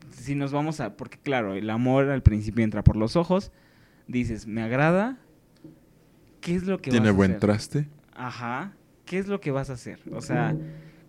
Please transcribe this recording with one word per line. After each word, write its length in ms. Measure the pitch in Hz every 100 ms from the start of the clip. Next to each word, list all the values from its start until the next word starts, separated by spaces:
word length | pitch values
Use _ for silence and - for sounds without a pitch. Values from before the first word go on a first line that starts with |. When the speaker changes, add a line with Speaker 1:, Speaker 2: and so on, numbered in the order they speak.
| -
Speaker 1:
si 240 | - 123 143
nos 160 | 139
vamos 280 | 143 156 151
a... 160 | 110 -
Porque 220 | 117 -
claro, 340 | 147 131 104
el 160 | 98 107
amor 400 | 110 127 135 139
al 140 | 135
principio 400 | - 107 107 107 110
entra 180 | 104
por 140 | - 107
los 180 | 110 170
ojos, 360 | 170 185 208 - _ _ _ _ -
dices, 400 | 123 117 107 107
"Me 160 | 113
agrada", 560 | 113 127 156 180 233 262 _ _ _ _ 160 - _ _ _ _ _ _
¿qué 140 | 170 180
es 80 |
lo 160 | 185 190
que 100 | 135
Speaker 2:
¿Tiene 180 | 120 110
Speaker 1:
vas 40 |
a 40 | 98
Speaker 2:
buen 140 | 98
Speaker 1:
hacer? 80 | 90
Speaker 2:
traste? 480 | 104 104 - 143 147 - _
Speaker 1:
Ajá, 600 | - 123 117 120 127 196 - _ _ -
¿qué 120 | 185
es 80 | 196
lo 120 | 196
que 120 | 156
vas 180 | 135 135
a 40 |
hacer? 260 | 123 110 90 -
O 100 | 113
sea, 340 | - - 156 156 - - - -